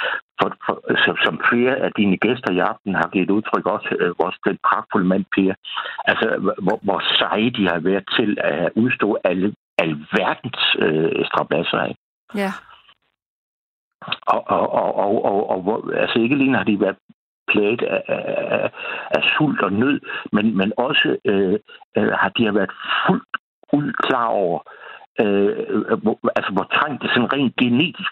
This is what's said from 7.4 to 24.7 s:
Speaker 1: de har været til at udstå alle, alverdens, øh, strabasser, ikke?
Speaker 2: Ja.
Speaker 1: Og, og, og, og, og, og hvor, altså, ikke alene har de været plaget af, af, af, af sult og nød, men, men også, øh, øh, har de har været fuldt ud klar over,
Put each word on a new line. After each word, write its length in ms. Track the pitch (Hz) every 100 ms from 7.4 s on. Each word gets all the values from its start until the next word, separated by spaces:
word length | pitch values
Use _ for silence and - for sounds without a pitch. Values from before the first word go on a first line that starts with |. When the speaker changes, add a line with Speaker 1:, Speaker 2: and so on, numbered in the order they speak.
| 117
Speaker 1:
de 180 | 117 95
har 100 | 85
været 260 | 85 98 - -
til 220 | 107 98
at 300 | 85 76 85 -
udstå 420 | 123 - 104 110
alle, 300 | 95 90 98 - _ -
alverdens, 1000 | 85 73 76 - - - 123 - - -
øh, 460 | - 78 82 - -
strabasser, 580 | - 76 80 82 -
ikke? 160 | - - _ _ _
Speaker 2:
Ja. 180 | 208 196 190 - - _ _ _ _ _ _ _ _ _ _ _ - - - -
Speaker 1:
Og, 180 | 113 -
og, 220 | 92 -
og, 220 | - 95
og, 300 | - 101 113
og, 260 | - 101 113
og 120 | 95
hvor, 280 | 90 110 -
altså, 240 | - 107 120
ikke 160 | 117
alene 220 | 143 135 120
har 80 |
de 160 | 95 101
været 160 | 98 98 _ _ _ _ -
plaget 340 | 104 104 117
af, 200 | - 104 -
af, 160 | - - - - -
af, 100 | 104 - - - -
af 120 | 78 - -
sult 240 | 151 -
og 100 | 98
nød, 280 | 101 131 139 - - -
men, 240 | 104 110 95
men 160 | 95 -
også, 400 | 131 147 151 -
øh, 340 | - 98 98 95 - - - -
øh, 160 | 107
har 160 | 104 98
de 160 | -
har 80 | 113
været 200 | 101 95 - - - -
fuldt 300 | 190 - - _ _ _
ud 200 | 147 143
klar 340 | - - 127 117
over, 340 | 110 90 82 -